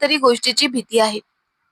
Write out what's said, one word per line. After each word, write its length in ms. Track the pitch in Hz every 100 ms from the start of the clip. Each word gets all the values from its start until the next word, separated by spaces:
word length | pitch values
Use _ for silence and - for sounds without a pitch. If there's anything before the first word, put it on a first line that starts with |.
तरी 160 | 285 302
गोष्टीची 500 | 254 233 - 226 285
भीती 320 | 247 - 220
आहे. 200 | 214 208 - _ _ _ _